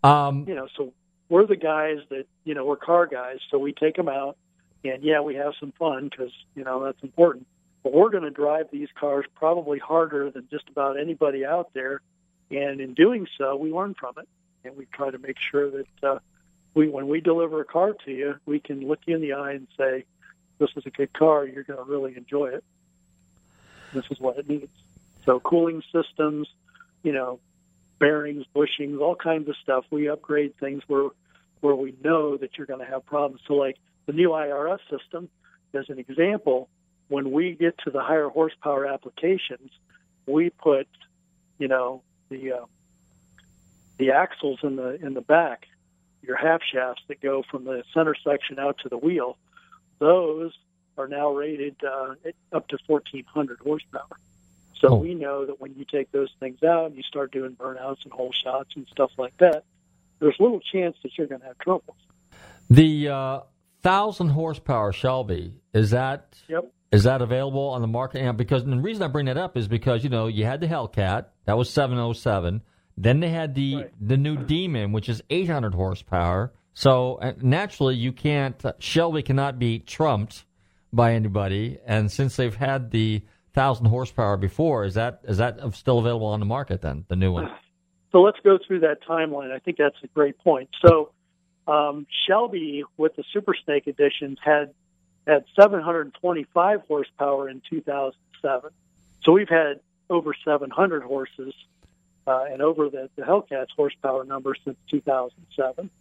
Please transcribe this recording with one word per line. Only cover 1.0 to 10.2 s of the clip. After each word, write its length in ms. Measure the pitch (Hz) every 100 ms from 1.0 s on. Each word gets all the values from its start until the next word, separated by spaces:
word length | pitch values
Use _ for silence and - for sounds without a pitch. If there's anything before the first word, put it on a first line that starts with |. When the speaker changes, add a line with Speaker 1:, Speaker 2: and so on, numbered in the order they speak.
| _ _ _
Speaker 2:
we're 180 | 170 208
the 100 | 190
guys 420 | 160 156 156 151 147
that, 160 | 135 135 _
you 100 | -
know, 100 | 147
we're 120 | 135 143
car 300 | - 175 170
guys, 320 | 135 127 135 -
so 80 | 139
we 140 | 139
take 260 | 147 156 160
'em 100 | 170
out, 280 | 139 139 - _ _ _ _
and, 180 | 139 131
yeah, 180 | 147 156
we 160 | 147 135
have 180 | 143 -
some 120 | 143
fun 380 | - 165 135 143
'cause, 220 | - 127 - _
you 100 | -
know, 200 | 131 131
that's 180 | 135 135
important. 440 | 139 - 170 127 127 _ _ _
But 100 | 135
we're 180 | 139 214
gonna 200 | 202 156
drive 400 | 143 147 151 156
these 200 | 143 143
cars 320 | - 147 139 139
probably 440 | _ 156 175 151 143
harder 520 | - 160 160 147